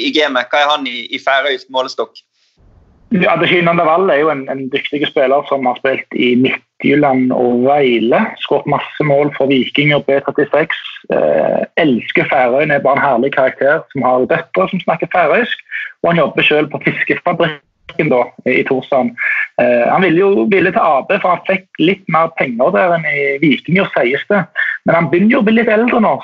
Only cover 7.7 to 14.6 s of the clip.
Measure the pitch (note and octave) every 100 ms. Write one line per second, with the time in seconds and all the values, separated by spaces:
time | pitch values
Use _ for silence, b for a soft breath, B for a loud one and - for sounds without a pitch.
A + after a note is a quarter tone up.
7.7 | D3 C3 A#2 A2 E3+ G#3+ - - C#3+ -
8.7 | C3+ - - D3+ C#3+ C#3+ - C3+ C3+ A2+
9.7 | - D3 C#3+ - C#3 C#3 C#3+ C#3 D3 D#3+
10.7 | - - - - - D2+ - - - -
11.7 | - D#3+ A2+ - - D3+ D3 B2 C3+ D#3
12.7 | C#3+ B2+ C#3 C#3+ A#2 C#3 C#3+ C3 - C3+
13.7 | D#3 - C#3 B2 B2+ B2+ - - F#3